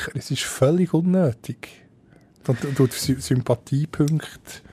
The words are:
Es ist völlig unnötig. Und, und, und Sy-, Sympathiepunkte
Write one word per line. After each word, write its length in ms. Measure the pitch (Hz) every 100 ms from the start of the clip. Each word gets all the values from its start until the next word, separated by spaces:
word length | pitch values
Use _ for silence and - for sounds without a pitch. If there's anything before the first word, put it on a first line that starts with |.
| -
Es 180 | 127 -
ist 120 | 139
völlig 500 | - - 135 175 175
unnötig. 720 | 165 180 185 156 - - 123 - - - _ _ - _ _ -
Und, 160 | 123
und, 160 | 143 135
und 140 | 131
Sy-, 260 | - - 127
Sympathiepunkte 1400 | - 127 120 120 - 139 151 - 147 151 - - - - -